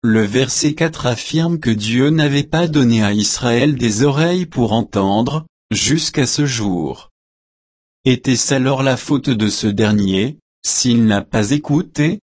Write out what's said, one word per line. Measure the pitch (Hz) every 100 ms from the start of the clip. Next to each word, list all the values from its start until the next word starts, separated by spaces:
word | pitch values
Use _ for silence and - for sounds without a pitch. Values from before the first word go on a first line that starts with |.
| 117
le | 110
verset | 104 117 131 - 151
quatre | 151 160 160 131
affirme | 117 - 156 165 170
que | 123
Dieu | 110 107 120 139
n'avait | 160 143 139
pas | 143 160 175
donné | 151 123 117
à | 104
Israël | 104 104 - 123 120 143 135
des | 120 104
oreilles | 143 143 165 180 170
pour | - 113
entendre, | 110 - 104 98 101 123 156 156 _ _
jusqu'à | 104 - 156 - - 127
ce | - 143
jour. | 120 101 90 73 64 - _ _ _ _ _ _ _ _ _
Était-ce | 131 123 139 120 -
alors | 139 131 135
la | 135 123
faute | - - -
de | 117 107
ce | - 110
dernier, | 101 107 104 98 95 120 151 _ _
s'il | - - 127 117 110
n'a | 101
pas | - 117 104
écouté ? | 147 151 147 175 - 151 208 _